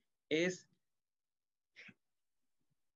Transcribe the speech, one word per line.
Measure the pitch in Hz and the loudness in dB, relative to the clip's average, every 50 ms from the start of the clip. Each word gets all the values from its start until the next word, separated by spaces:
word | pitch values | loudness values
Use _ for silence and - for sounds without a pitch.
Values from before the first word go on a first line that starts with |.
| _ _ _ _ _ - | _ _ _ _ _ 0
es, | 147 160 175 185 180 - - - _ _ _ _ _ _ _ _ _ _ _ _ _ _ _ _ _ _ _ _ - - - - - _ _ _ _ _ _ _ _ _ _ _ _ _ _ _ _ _ _ _ _ | 2 2 2 2 0 -2 -8 -20 _ _ _ _ _ _ _ _ _ _ _ _ _ _ _ _ _ _ _ _ -20 -20 -20 -20 -20 _ _ _ _ _ _ _ _ _ _ _ _ _ _ _ _ _ _ _ _